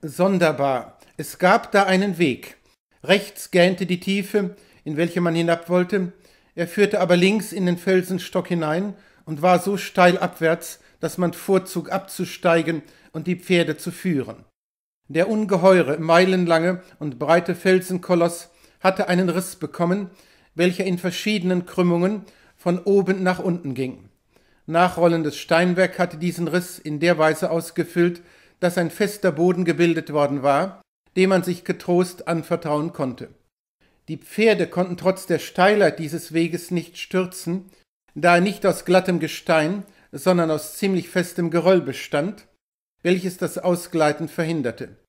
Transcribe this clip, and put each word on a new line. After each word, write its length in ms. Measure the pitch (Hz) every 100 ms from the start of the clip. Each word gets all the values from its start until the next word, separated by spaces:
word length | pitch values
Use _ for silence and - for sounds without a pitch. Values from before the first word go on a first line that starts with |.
Sonderbar. 960 | 160 139 180 190 170 147 139 127 113 _ _ _
Es 200 | 156 -
gab 320 | 180 220 220
da 100 | 202
einen 340 | 196 185 202 165
Weg. 400 | 165 117 - - _ _ _ _
Rechts 480 | 135 196 202 - -
gähnte 340 | 185 175 185
die 160 | 185 180
Tiefe, 560 | 185 196 196 214 190 180 _ _
in 140 | - 151
welche 240 | 170 170
man 140 | 175
hinab 340 | 165 170 165 -
wollte. 440 | 180 180 208 180 - _ _ _
Er 120 | - 170
führte 340 | - 202 208
aber 180 | 185 175
links 340 | 180 214 -
in 140 | 180 180
den 100 | 175
Felsenstock 720 | - 185 180 185 - 190 175
hinein 460 | 175 156 160 202 190 _ _ -
und 160 | 156
war 160 | 175 180
so 180 | 180 196
steil 400 | - - 180 180
abwärts, 640 | 180 - 160 170 - - _ _
dass 180 | 156 -
man 160 | 175
vorzog, 580 | 170 - 190 185 180 151
abzusteigen 880 | 190 190 - 180 - 180 170 156 165 - _ _
und 140 | 165 156
die 100 | 175
Pferde 400 | - 180 160 156
zu 140 | -
führen. 560 | 170 185 147 117 110 - _ _ _ _ _ _
Der 200 | 147 190
ungeheure, 720 | 214 214 185 180 185 131 156
meilenlange 800 | 160 165 185 185 175 165 170 180 - _
und 200 | 151 120
breite 360 | 147 170 175
Felsenkoloss 920 | 175 190 185 180 185 - 175 170 170 - _ _ _
hatte 280 | 190 190 202
einen 200 | 180 185
Riss 280 | 170 180 -
bekommen, 520 | 147 - 170 190 190 - _ _ _
welcher 320 | - 175 180 190
in 100 | 175
verschiedenen 720 | 185 175 - 214 180 180 175
Krümmungen 580 | - 180 170 180 208 190 _ _ _
von 220 | - 175
oben 440 | 202 202 185 185
nach 160 | 185 180
unten 360 | 185 175 147
ging. 340 | 127 131 90 98 _ _ _ _ _ -
Nachrollendes 680 | 160 175 180 175 170 151 143
Steinwerk 600 | - 165 180 180 185 180
hatte 180 | 180 156
diesen 320 | 170 165 170
Riss 300 | 170 175 -
in 200 | - 151
der 200 | 165 165
Weise 320 | 156 156 185
ausgefüllt, 720 | 165 165 - 165 - 175 175 - _ _ _
dass 180 | 180 175
ein 120 | 170
fester 400 | - 202 202 190
Boden 360 | 147 175 180 170
gebildet 440 | 156 170 160 160
worden 280 | 151 143 139
war, 380 | 131 139 190 185 _ _ _ -
dem 100 | 185
man 140 | 190
sich 220 | 175 175
getrost 640 | - 175 - 175 180 - -
anvertrauen 680 | 165 - 170 156 147 160
konnte. 340 | 170 135 120 123 _ _ _ _ _ _ _ _
Die 80 | 156
Pferde 500 | - - 220 208 170
konnten 300 | - 185 175
trotz 300 | 180 185 -
der 120 | 165
Steilheit 600 | - - 185 208 185 147
dieses 340 | 160 165 -
Weges 380 | 160 170 170 -
nicht 260 | 175 156 -
stürzen, 720 | - 190 180 180 - 180 185 _ _ _ _
da 220 | - 170 175
er 40 |
nicht 240 | 185 202
aus 220 | 196 - -
glattem 340 | 180 180 175
Gestein, 600 | 151 - - 160 156 202 190 _ _
sondern 380 | - - 180 165
aus 280 | 156 - -
ziemlich 320 | 196 185 170
festem 400 | 185 175 - 170
Geröll 320 | 165 165 190
bestand, 640 | 139 127 - 147 165 214 _ _ _ _ _ _
welches 340 | 170 185 180 175
das 220 | 165 -
Ausgleiten 680 | 185 175 - 165 151 151 165
verhinderte. 680 | - 160 165 123 110 120 95